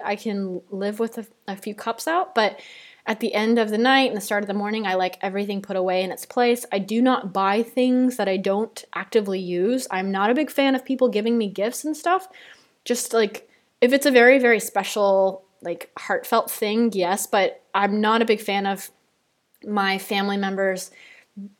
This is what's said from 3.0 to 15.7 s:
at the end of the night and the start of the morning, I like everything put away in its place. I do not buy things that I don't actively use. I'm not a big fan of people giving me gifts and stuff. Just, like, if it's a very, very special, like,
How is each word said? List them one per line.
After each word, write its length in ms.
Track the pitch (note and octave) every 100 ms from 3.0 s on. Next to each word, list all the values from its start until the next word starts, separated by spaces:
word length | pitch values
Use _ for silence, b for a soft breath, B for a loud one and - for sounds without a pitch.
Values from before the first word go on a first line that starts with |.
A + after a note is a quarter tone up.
| -
at 140 | G#3+
the 120 | A#3
end 260 | G#3 A3 A#3
of 120 | G#3+
the 80 | G#3+
night 300 | B3+ C4+ C4
and 80 | G#3
the 40 |
start 240 | - G#3
of 40 | G3+
the 60 |
morning, 320 | G3+ G#3 A3 G3+
I 80 |
like 220 | F#3 F#3 -
everything 400 | G3 G3 G3+ G3
put 140 | G3 F#3+
away 260 | F#3 F#3
in 100 | F#3+
its 140 | - -
place. 400 | B3 A#3+ B3 -
I 80 | G3+
do 220 | G3+ A3+
not 320 | B3+ B3 F#3+
buy 300 | G3 G3 G#3+
things 560 | A#3 B3+ B3+ B3+ B3+ B3
that 100 | G3
I 80 | F#3+
don't 480 | G3 G3+ A3 - -
actively 460 | F3 G3 A3+ G3 F#3+
use. 480 | F3+ F3 G3 B3+ -
I'm 220 | F#3 G3
not 160 | G3 G#3
a 60 |
big 160 | B3+ D4
fan 240 | - C#4
of 100 | C4
people 240 | C4 C4 B3
giving 300 | C4 A#3 A#3
me 100 | G#3
gifts 360 | F#3+ A3 - D4+
and 100 | D4+
stuff. 320 | E4+ F#4 F#4 B B B B B
Just, 300 | - A#3+ -
like, 340 | A3+ G#3 - - b b -
if 140 | B3
it's 100 | C4+
a 60 | C#4+
very, 280 | B3+ A#3+ C4+
very 220 | B3 G#3+
special, 800 | - G3+ F#3 A3 G3+ G3 F#3+ F#3+ _ _
like, 280 | E3+